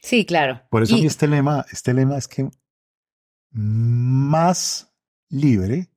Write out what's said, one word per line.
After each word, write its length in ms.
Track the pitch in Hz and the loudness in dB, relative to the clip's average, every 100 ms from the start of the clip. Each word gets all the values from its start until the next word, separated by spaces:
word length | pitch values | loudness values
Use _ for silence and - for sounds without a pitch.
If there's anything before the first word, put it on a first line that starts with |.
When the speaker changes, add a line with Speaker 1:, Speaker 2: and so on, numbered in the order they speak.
Speaker 1:
Sí, 240 | - 247 175 | 0 -2 2
claro. 360 | 170 139 123 _ | 0 0 -4 _
Speaker 2:
Por 140 | 117 | 0
eso 120 | 110 233 | 2 2
a 20 | |
Speaker 1:
Y 40 | |
Speaker 2:
mí 60 | 151 | 2
este 200 | - 151 | 0 0
lema, 380 | 147 139 147 - | 2 0 -2 -6
este 220 | - - | -8 -2
lema 240 | 127 131 139 | 0 0 -2
es 100 | - | -8
que 220 | - 135 - _ _ _ _ _ _ _ _ _ | -8 -8 -10 _ _ _ _ _ _ _ _ _
más 1400 | 113 107 110 117 120 123 131 139 156 170 180 - - - _ _ _ _ | -8 -4 -2 0 0 0 0 2 2 2 0 -4 -8 -12 _ _ _ _
libre, 600 | 139 147 110 92 135 185 | 0 2 2 0 -4 -6